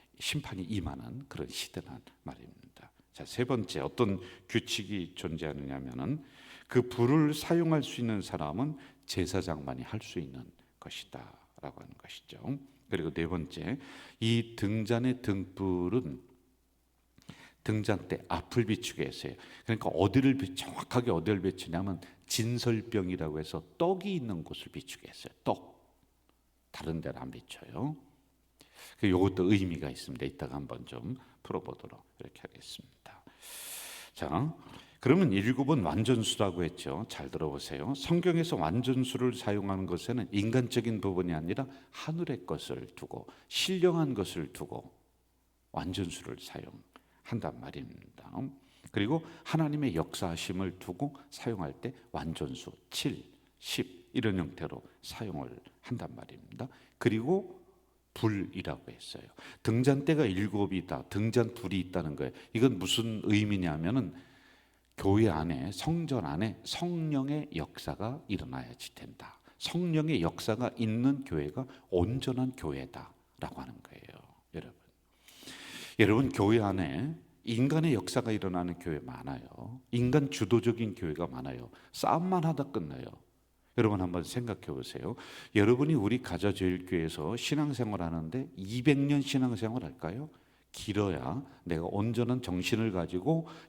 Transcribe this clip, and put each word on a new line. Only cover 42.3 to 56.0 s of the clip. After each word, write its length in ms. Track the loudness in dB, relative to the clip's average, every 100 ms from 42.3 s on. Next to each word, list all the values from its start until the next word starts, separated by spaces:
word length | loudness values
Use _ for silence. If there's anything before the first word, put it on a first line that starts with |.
| -6 -4
것을 420 | -6 -4 -8 -10 -14
두고, 320 | -12 -12 -14 -20 -8
신령한 640 | -2 0 6 6 6 2
것을 400 | 2 -2 -2 -6
두고 400 | -6 -8 -8 -12 _ _ _ _ _ _ _ _
완전수를 640 | -6 -4 -2 -2 -4 -10 -12
사용한단 1200 | -10 -12 -12 -16 -20 -20 _ _ -6 -2 -2 -6
말입니다. 720 | -10 -10 -12 -14 -20 -20 -12 -8 -8 -10 -20 _ -4
그리고 340 | 2 4 2 -2 -16
하나님의 520 | 0 2 4 2 2 2
역사하심을 840 | -2 -2 -4 -2 -4 -2 -2 -4
두고 360 | -8 -4 -4 -4 -18
사용할 420 | -8 -6 -4 -4
때 200 | -6 -8 -10 -10
완전수 600 | -8 -6 -4 -6 -6 -12 -18 _
칠, 360 | -4 -2 -4 -10 -20 _ _
십 520 | -8 -4 -4 -6 -6
이런 240 | 0 2 2
형태로 440 | 0 -4 -8 -8 -16 _
사용을 480 | -14 -8 -6 -6 -8 -12 -20 _
한단 340 | -8 -6